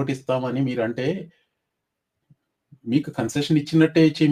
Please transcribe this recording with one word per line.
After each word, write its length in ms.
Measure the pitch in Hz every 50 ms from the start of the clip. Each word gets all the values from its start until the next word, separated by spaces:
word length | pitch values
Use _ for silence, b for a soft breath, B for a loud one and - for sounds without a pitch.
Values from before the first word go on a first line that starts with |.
ఓటిస్తామని" 600 | 139 135 135 135 - - 131 127 127 127 120 135 135 123
మీరంటే 400 | 123 123 113 113 113 127 127 147 190 196 165 b b b b b _ _ _ _ _ _ _ _ _ _ _ _ _ _ _ _ _ _ _ _ _ _ _ _ - _ _ 117
మీకు 200 | 120 151 - - - -
కన్సెషన్ 400 | 113 113 - 147 143 - 160 151
ఇచ్చినట్టే 420 | 147 - 165 160 160 160 160 170 160 156
ఇచ్చి, 160 | 151 - 156 147